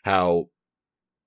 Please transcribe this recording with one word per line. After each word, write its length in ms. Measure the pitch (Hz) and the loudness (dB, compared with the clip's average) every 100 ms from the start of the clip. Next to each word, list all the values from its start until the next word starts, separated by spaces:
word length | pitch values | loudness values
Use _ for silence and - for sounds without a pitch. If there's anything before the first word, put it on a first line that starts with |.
how 460 | 101 95 90 85 82 _ _ _ _ _ _ _ | -2 0 0 0 -4 _ _ _ _ _ _ _